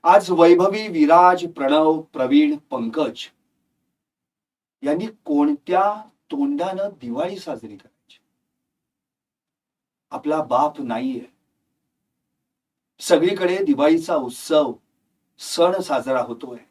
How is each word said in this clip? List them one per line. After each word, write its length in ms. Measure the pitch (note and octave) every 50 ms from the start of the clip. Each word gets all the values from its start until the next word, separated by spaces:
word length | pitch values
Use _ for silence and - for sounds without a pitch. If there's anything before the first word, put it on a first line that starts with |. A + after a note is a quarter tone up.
| -
आज 280 | E3+ F#3 G3+ F3 F3+
वैभवी, 560 | F#3 D#3+ E3 E3+ F3 F3 F#3 G3 G3 G#3+ A3
विराज, 580 | G#3+ E3+ D#3+ D3+ C#3+ D#3+ E3+ F3+ F3+ F3+ F3+ F3 E3 -
प्रणव, 460 | - C#3 C3+ D3 D#3 D#3 D#3 D#3+ D#3 D#3+ _ _
प्रवीण, 420 | - C3 B2+ C#3 D3 D3+ D3 D3+ D3 _ _
पंकज 580 | C3+ B2 A#2 A2+ A2+ D#3 D3 B2 - - - - _ _ _ _ _ _ _ _ _ _ _ _ _ _ _ _ _ _ _ _ _ _ _ _ _ _ _ _ _ _ C3+
यांनी 240 | C#3+ D3+ F3 G#3+ A3+ A3 _ _
कोणत्या 680 | - D3 C#3+ C#3+ D3 D3 - _ - F#3 F#3+ G3 G#3 G#3 G#3+ G#3+ - _ _ _ _
तोंडानं 580 | D3+ C#3 C#3+ C#3 C#3+ C#3+ F3 F#3+ F#3+ F#3 G3 G#3 G3+ _
दिवाळी 340 | B2+ A#2+ A#2 C3+ E3 F#3 G3+
साजरी 380 | F#3 E3+ D#3+ C#3 A2+ A2 G#2+ G#2
करायची? 400 | F#2+ _ _ _ _ _ _ - _ _ _ _ _ _ _ _ _ _ _ _ _ _ _ _ _ _ _ _ _ _ _ _ _ _ _ _ _ _ _ _ _ _ _ _ _ _ _
आपला 300 | - - - D3 D#3 D#3 D3+
बाप 360 | - A#2 B2+ C#3+ D3+ - D3
नाहीये. 440 | C3+ A#2+ A#2 A#2 B2+ C3 B2+ A#2 - _ _ _ _ _ _ _ _ _ _ _ _ _ _ _ _ _ _ _ _ _ _ _ _ _ _ _ _ _ _ _ _ _ _ _
सगळीकडे 560 | - - - D4 E4 F#3+ G4 - F#3 - F#4 G4 G3
दिवाळीचा 520 | D4+ C#4+ - C#3+ D3+ E3 E3 D#3+ - F3
उत्सव, 560 | D3+ B2+ A#2+ B2 - - - D#3+ D3+ D3 B2+ A2+ - _ _ _ _ _ _ _ _ _ _ _ _
सण 400 | - - - E3 E3+ F3+ F#3 F#3
साजरा 400 | F3+ - D3 B2+ A#2 C3 C3 B2+
होतोय. 360 | A#2 A#2 A#2 A2+ - B2+ A#2+ A#2+ _ _